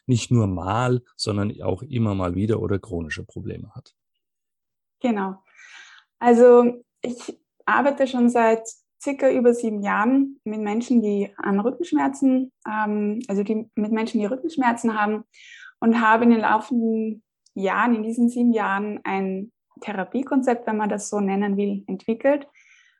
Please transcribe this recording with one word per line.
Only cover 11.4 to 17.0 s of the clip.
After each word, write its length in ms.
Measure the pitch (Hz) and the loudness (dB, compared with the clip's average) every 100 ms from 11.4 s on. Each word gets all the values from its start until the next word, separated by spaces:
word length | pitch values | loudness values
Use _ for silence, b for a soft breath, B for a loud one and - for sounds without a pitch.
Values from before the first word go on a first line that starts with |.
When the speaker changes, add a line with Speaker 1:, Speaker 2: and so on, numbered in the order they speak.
| - 196 | -2 0
Speaker 2:
Rückenschmerzen, 920 | 226 262 349 302 277 269 269 254 262 _ - | 0 -4 -2 0 0 0 2 2 -2 _ -8
ähm, 540 | 214 214 208 208 220 240 | -4 -2 -2 -2 -4 -4
also 160 | 196 | -2
die, 260 | 208 220 220 - | -2 -4 -6 -4
mit 160 | 214 | -2
Menschen, 280 | 220 226 226 | -2 -2 -2
die 60 | 202 | -2
Rückenschmerzen 760 | 254 330 269 247 233 226 214 | -4 -6 -2 0 0 -2 0
haben 240 | 208 214 - B B B B B | -2 -2 -8 B B B B B
und 220 | 226 226 | 2 4
habe 220 | 220 226 | 4 6
in 80 | 240 | 6
den 100 | 233 | 4
laufenden 840 | 214 214 - 240 226 220 | 4 0 0 -2 0 -2